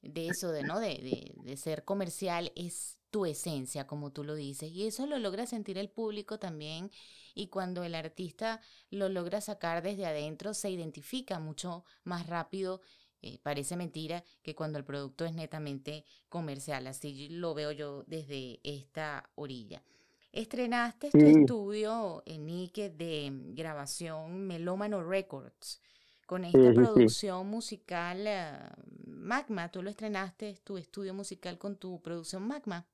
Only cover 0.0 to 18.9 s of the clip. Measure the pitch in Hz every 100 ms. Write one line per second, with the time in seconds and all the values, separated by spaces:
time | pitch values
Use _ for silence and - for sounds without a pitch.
0 | 151 151 165 175 180 156 143 175 220 143
1 | 131 - - - - 135 - 156 - 196
2 | 185 - 190 170 175 - 175 - - -
3 | _ 214 185 143 - 147 127 147 139 147
4 | 143 139 147 151 139 139 156 170 214 214
5 | 277 285 214 190 240 240 202 190 202 -
6 | 226 214 202 214 190 156 151 160 190 -
7 | - - - - 190 190 185 180 175 165
8 | 160 - 185 - 220 220 - - - 196
9 | 190 185 170 214 208 202 170 170 170 202
10 | 180 151 151 156 196 208 208 185 160 147
11 | 143 262 262 180 156 147 180 175 - -
12 | - 175 170 170 160 196 190 185 - -
13 | - _ - - - 143 139 175 175 160
14 | 156 170 175 - - 151 156 151 135 139
15 | 139 135 165 165 156 156 151 139 135 151
16 | - - _ 175 156 139 139 139 127 135
17 | 147 135 147 170 175 147 151 147 147 143
18 | - 160 143 139 127 117 - 143 135